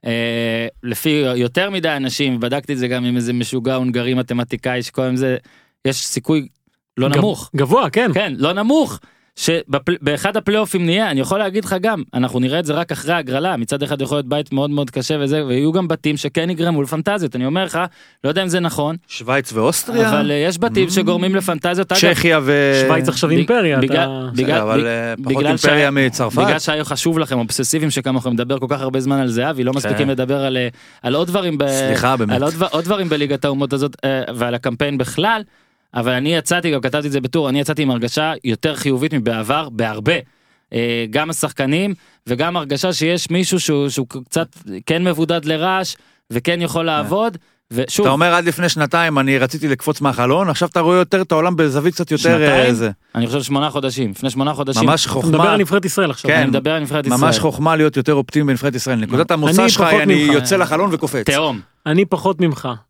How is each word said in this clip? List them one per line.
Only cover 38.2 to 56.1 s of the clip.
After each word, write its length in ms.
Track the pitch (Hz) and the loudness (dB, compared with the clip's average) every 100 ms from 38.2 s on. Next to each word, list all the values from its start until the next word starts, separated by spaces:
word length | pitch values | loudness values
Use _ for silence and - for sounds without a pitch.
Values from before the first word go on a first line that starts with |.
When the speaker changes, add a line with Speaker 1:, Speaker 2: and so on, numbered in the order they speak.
| 156 151 | -2 -4
Speaker 1:
יותר 320 | 123 110 156 139 | -4 -2 -2 -2
חיובית 380 | 147 127 156 | -2 0 0
מבעבר, 560 | 151 113 113 110 147 151 | 0 -2 -2 -2 -2 -2
בהרבה. 440 | 117 113 107 107 165 - _ _ _ _ | -4 -4 -2 -2 -2 -4 _ _ _ _
אה, 320 | 117 120 117 113 | -4 -2 -2 -2
גם 200 | 123 156 | -2 -2
השחקנים, 640 | 160 151 - 135 156 202 185 _ _ - | -2 -4 -2 0 0 -2 -6 _ _ -6
וגם 300 | 120 160 175 | -2 -2 -2
הרגשה 360 | 143 139 185 | -4 -2 -2
שיש 360 | 175 156 175 - | 0 0 0 0
מישהו 300 | 170 180 185 | -2 0 0
שהוא, 300 | - 147 143 | 0 0 0
שהוא 180 | 131 123 | -2 -6
קצת 400 | 135 123 165 165 - 104 92 - | -8 -6 -4 -4 -10 -14 -12 -4
כן 180 | 160 | 0
מבודד 420 | 180 156 160 170 147 | 0 0 0 -2 -2
לרעש, 500 | 160 180 185 180 - _ _ _ | -2 0 -2 -4 -10 _ _ _
וכן 300 | 117 143 170 | -4 -2 -2
יכול 200 | 170 165 | -2 -2
Speaker 3:
כן. 40 | 165 | 0
Speaker 1:
לעבוד, 520 | 151 123 190 226 175 _ _ _ | 0 0 0 -2 -4 _ _ _
ושוב 340 | 117 135 - 131 | -4 -2 2 2
Speaker 3:
אתה 60 | |
אומר, 200 | 139 175 | 4 4
"עד 120 | 170 170 | 4 2
לפני 240 | 135 175 | 0 0
שנתיים 500 | 156 147 165 165 147 | 0 0 2 2 2
אני 180 | 135 135 | 2 2
רציתי 300 | 131 156 147 | 0 -2 -2
לקפוץ 340 | 131 - 147 | -2 -2 0
מהחלון", 480 | 143 120 123 156 190 | 0 0 2 2 2
עכשיו 200 | 147 175 | 0 0
אתה 100 | 180 | 2
רואה 180 | 165 180 | 4 4
יותר 240 | 175 190 | 4 2
את 100 | 185 | 2
העולם 240 | 160 170 170 | 2 2 2
בזווית 380 | 156 135 160 | 2 2 0
קצת 180 | 170 165 | 0 -2
יותר, 300 | 151 165 165 | 0 4 4
אה, 60 | 151 | 4
Speaker 1:
שנתיים? 260 | 135 127 | 4 4
Speaker 3:
זה. 180 | 117 113 98 _ 120 | 2 0 -4 _ -4
Speaker 1:
אני 120 | 117 | -2
חושב 140 | 139 | -2
שמונה 280 | 123 139 147 | 0 0 0
חודשים. 420 | 139 135 120 117 | -2 -4 -2 -4
לפני 180 | 95 135 | -2 -4
שמונה 240 | 127 139 | 0 -2
חודשים 320 | 139 135 123 117 | -2 -2 2 4
Speaker 3:
ממש 160 | 156 - | 2 0
Speaker 2:
אתה 80 | 131 | 0
מדבר 60 | 165 156 | 2 4
Speaker 3:
חוכמה. 160 | - | 4
Speaker 2:
על 60 | 208 | 4
נבחרת 260 | 170 196 185 | 2 2 0
ישראל 240 | - 175 | 0 -2